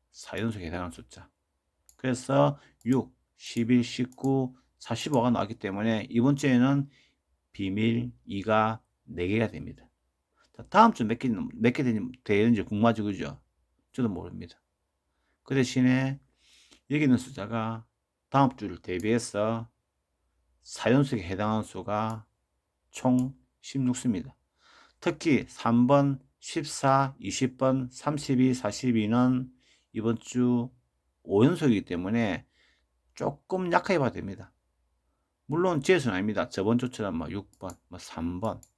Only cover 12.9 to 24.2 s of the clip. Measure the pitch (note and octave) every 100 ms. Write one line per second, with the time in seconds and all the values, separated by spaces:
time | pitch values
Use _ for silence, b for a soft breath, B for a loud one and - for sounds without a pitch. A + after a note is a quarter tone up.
12.9 | A2 G#2 F#2 C#2+ - _ _ _ _ _
13.9 | - A#2 F2 F2+ F#2 F2 - _ _ _
14.9 | _ _ _ _ _ - C3+ B2+ C3+ B2+
15.9 | B2+ C3+ C#3 _ b b b b b _
16.9 | D3 D3 A#2+ - - G2+ A2+ A2 A2+ -
17.9 | _ _ _ _ C3+ C3+ - G2+ F2 -
18.9 | F#2 G#2+ A#2 - G2+ G#2+ A2+ A#2 _ _
19.9 | _ _ _ _ _ _ _ - - A2
20.9 | C3 C#3+ A2+ E2+ F#2+ G#2+ A2 G#2+ F#2+ F#2
21.9 | G#2+ A2 A2+ - _ _ _ _ _ _
22.9 | - B2+ B2+ B2+ - _ _ - C#3 B2+
23.9 | B2 B2+ F#2